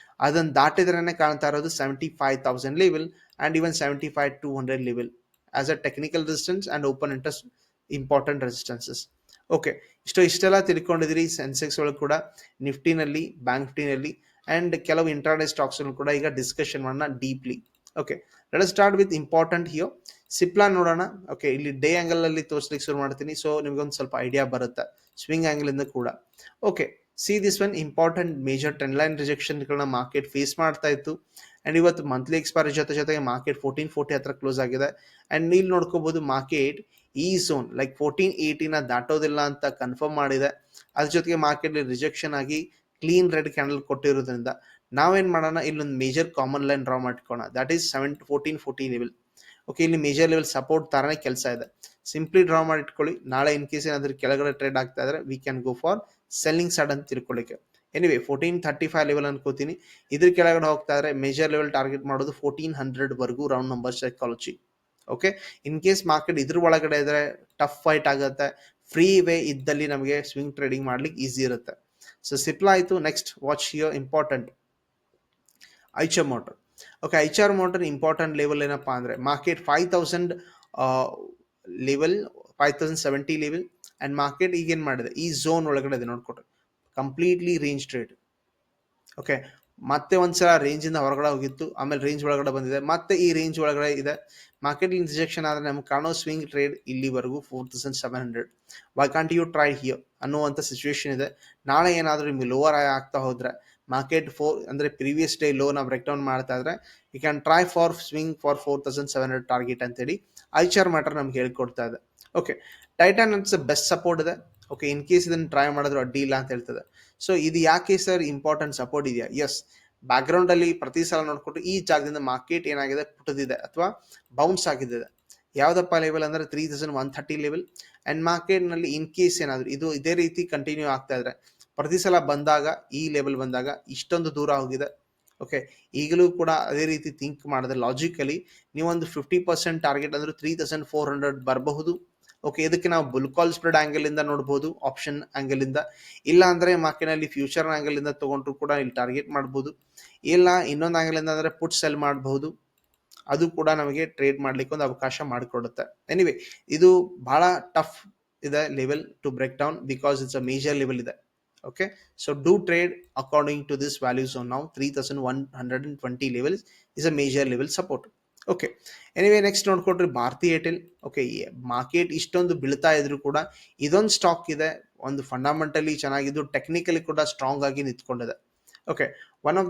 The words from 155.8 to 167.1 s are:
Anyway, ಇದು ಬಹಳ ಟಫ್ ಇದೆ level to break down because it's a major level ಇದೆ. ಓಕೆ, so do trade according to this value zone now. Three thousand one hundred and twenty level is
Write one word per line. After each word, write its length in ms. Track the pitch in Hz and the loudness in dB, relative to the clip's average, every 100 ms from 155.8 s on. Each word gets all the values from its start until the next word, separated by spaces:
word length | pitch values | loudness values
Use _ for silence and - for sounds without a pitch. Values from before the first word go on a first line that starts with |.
| - - - | -10 -12 -2
Anyway, 220 | 170 175 - - - - 156 | 2 2 0 -8 -20 -6 6
ಇದು 140 | 180 185 180 - 127 | 8 8 4 -4 0
ಬಹಳ 120 | 143 180 175 - | 4 4 4 0
ಟಫ್ 220 | 160 156 - - _ _ _ | -2 -2 -6 -20 _ _ _
ಇದೆ 200 | 147 147 151 139 | -4 -2 -2 -2
level 200 | 131 147 - - | -2 -2 -6 -8
to 60 | 143 131 | -6 -4
break 180 | 135 135 | -4 -2
down 120 | 147 156 131 | -4 -4 -6
because 280 | 131 143 139 | -2 0 0
it's 120 | 131 135 | -2 -4
a 20 | 127 | -4
major 240 | 135 147 143 | -2 0 0
level 160 | 135 127 | 0 -2
ಇದೆ. 100 | 120 - _ _ _ _ | -6 -12 _ _ _ _
ಓಕೆ, 200 | - - 196 - _ - | -12 -6 -6 -8 _ -10
so 80 | - 143 | -6 0
do 80 | 143 196 180 | 4 4 4
trade 260 | 170 175 - - - | 0 0 -4 -12 -10
according 400 | 131 151 147 147 143 | 0 2 2 0 -4
to 60 | 139 | -4
this 120 | 143 135 | -4 -4
value 240 | 127 127 131 | -2 -2 -2
zone 140 | 127 123 | -6 -6
now. 60 | 131 156 | -6 -8
Three 160 | - 143 139 | -6 -4 -4
thousand 220 | 131 139 127 | -6 -4 -4
one 100 | 135 139 131 | -4 -6 -10
hundred 240 | 123 131 147 | -6 -6 -6
and 80 | 143 | -10
twenty 260 | 127 123 135 120 | -10 -6 -4 -2
level 180 | 139 196 - _ _ - | -2 -2 -6 _ _ -4
is 100 | 160 | 0